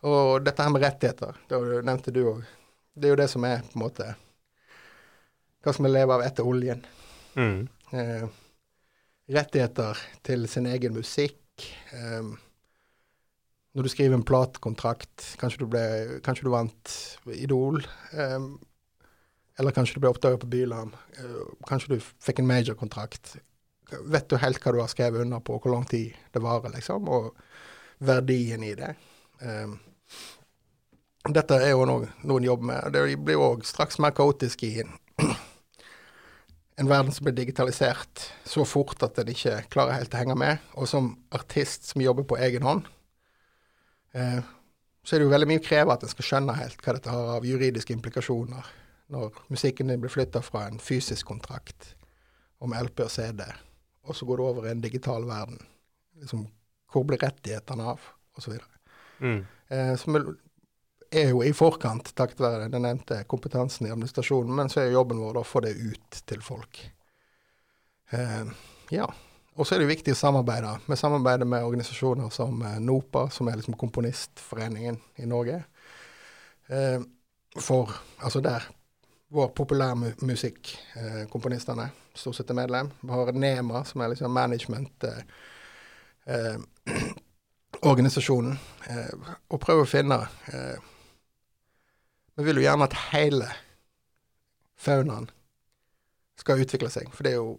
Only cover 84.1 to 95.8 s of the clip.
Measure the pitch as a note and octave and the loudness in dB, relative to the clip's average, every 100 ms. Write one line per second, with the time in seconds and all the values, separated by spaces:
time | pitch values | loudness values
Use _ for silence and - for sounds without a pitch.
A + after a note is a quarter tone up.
84.1 | A#2+ B2+ B2+ B2+ A#2+ - A#2 C3+ _ - | -2 -2 0 2 0 -4 -8 -8 _ -8
85.1 | A#2 A#2+ - - - - - - - - | -8 -14 -20 -20 -20 -20 -20 -20 -20 -20
86.1 | _ - B2+ A2+ A2 A2 _ - - - | _ -6 -4 -4 -8 -12 _ -8 -6 -6
87.1 | - _ _ _ _ _ - D#3 C3 C3 | -8 _ _ _ _ _ 0 4 6 6
88.1 | C#3 - C3 A#2+ C3+ - - - A#2+ A#2 | 2 0 0 0 -4 -10 -20 -12 -10 -10
89.1 | - - E3+ _ D3+ - D#3+ C#3 C#3 C#3 | -12 -14 -18 _ -6 2 4 4 2 4
90.1 | B2+ A#2 - - C3+ C3 B2 - - - | 2 0 -12 -12 -10 -8 -10 -14 -20 -20
91.1 | _ _ _ _ _ _ _ _ _ _ | _ _ _ _ _ _ _ _ _ _
92.1 | _ _ - D3+ C#3+ C#3 D3 C#3 - - | _ _ -4 2 4 6 6 4 0 -2
93.1 | D3 D3+ C#3 A#2 - - _ _ _ _ | 2 4 2 -2 -10 -16 _ _ _ _
94.1 | _ _ _ _ _ _ _ - C#3 C#3+ | _ _ _ _ _ _ _ 2 2 2
95.1 | A2 A#2 _ _ _ _ _ | -4 -10 _ _ _ _ _